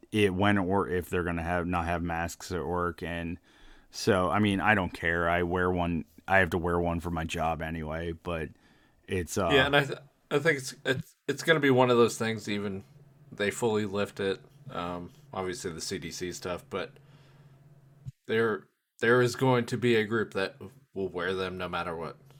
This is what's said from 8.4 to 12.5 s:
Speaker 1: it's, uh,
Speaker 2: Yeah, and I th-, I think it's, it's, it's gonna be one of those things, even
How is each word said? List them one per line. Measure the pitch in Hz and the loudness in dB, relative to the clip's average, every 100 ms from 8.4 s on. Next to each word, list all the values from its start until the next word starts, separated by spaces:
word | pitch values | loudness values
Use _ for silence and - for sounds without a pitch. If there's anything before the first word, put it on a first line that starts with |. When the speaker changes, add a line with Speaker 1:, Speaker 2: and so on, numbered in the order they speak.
| 78 - _ _ _ _ - | -6 -12 _ _ _ _ -4
Speaker 1:
it's, | 92 82 - | -4 -2 0
uh, | 90 | 2
Speaker 2:
Yeah, | 135 139 | 4 6
and | 143 | 4
I | |
th-, | 143 - - _ - | 2 -4 -12 _ -2
I | 147 | 0
think | 160 143 | 2 0
it's, | 131 - | -4 -8
it's, | 131 127 - _ - | -2 -2 -4 _ -8
it's | 131 | -6
gonna | - 156 | 2 4
be | 139 | 6
one | 127 127 | 6 6
of | 120 | 6
those | 113 - | 6 4
things, | 113 110 | -4 -4
even | 107 | -4